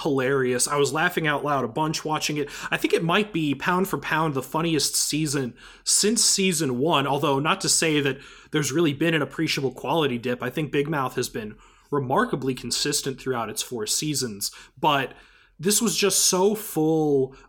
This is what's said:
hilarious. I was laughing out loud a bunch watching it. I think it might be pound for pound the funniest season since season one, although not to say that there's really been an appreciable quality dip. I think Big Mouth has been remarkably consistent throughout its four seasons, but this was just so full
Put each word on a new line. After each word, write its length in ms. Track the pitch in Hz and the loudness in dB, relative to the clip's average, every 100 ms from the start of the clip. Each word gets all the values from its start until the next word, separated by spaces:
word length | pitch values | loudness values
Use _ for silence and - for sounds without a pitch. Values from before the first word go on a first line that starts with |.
hilarious. 640 | 165 135 127 139 127 123 - | 0 2 2 2 2 0 0
I 120 | 143 | 2
was 160 | 131 | 2
laughing 340 | 151 175 175 156 | 2 0 2 0
out 160 | 143 | 0
loud 220 | 143 139 117 | 0 0 0
a 20 | |
bunch 380 | 156 156 156 151 | -2 -2 -2 -2
watching 320 | 151 - 147 | -2 -2 -2
it. 120 | 139 - - | -4 -6 -4
I 60 | 165 | -2
think 160 | - | 0
it 100 | - | 0
might 300 | 165 196 208 | 2 2 2
be 200 | 170 151 | 0 -2
pound 360 | 139 180 180 190 | 0 0 0 0
for 80 | 139 | -2
pound 360 | - 160 160 | -2 0 0
the 80 | 135 | -2
funniest 540 | - 160 165 151 - - | -2 -2 0 0 0 0
season 600 | - 147 151 143 123 - - - | -2 0 0 -2 -4 -8 -20 -10
since 400 | - - 208 233 | 0 2 2 4
season 560 | - - 190 160 139 120 | 4 4 2 2 0 0
one, 260 | 160 143 139 | 2 4 2
although 340 | 139 151 139 | 2 2 2
not 200 | 160 196 | 2 0
to 80 | 151 | 0
say 300 | - 165 147 | 2 2 2
that 200 | 135 131 - - - | 2 -2 -8 -20 -4
there's 200 | 156 123 | -2 0
really 220 | 151 165 | 2 2
been 200 | 139 165 | 2 2
an 80 | 160 | 2
appreciable 500 | 139 - 160 156 131 | 0 -2 -2 -2 -4
quality 460 | - 127 160 143 120 | -4 -2 0 0 0
dip. 240 | 120 123 | -4 -4
I 80 | 123 | -4
think 220 | 160 147 | -4 -2
Big 180 | 147 143 | -2 0
Mouth 260 | 151 127 127 | 0 -2 -2
has 120 | 120 | -4
been 300 | 120 107 107 - _ - | -6 -10 -12 -20 _ -6
remarkably 640 | 143 127 175 240 156 131 123 | -4 0 0 0 -2 -2 -4
consistent 640 | 120 - 147 143 139 123 | -4 -2 -2 -2 -4 -6
throughout 300 | 131 123 110 | -4 -4 -4
its 120 | 107 | -6
four 240 | - 117 107 | -6 -6 -4
seasons, 680 | - 151 131 123 98 - - - - | -2 -2 -2 -4 -6 -8 -10 -20 -2
but 320 | 156 139 127 - - - _ - | 2 2 0 -8 -20 -20 _ -6
this 180 | 175 208 | 0 2
was 140 | 220 - | 2 2
just 300 | 196 - - | 2 2 2
so 280 | 185 202 208 | 4 2 0
full 800 | - 160 156 160 151 139 131 - | -4 0 2 2 4 2 2 -4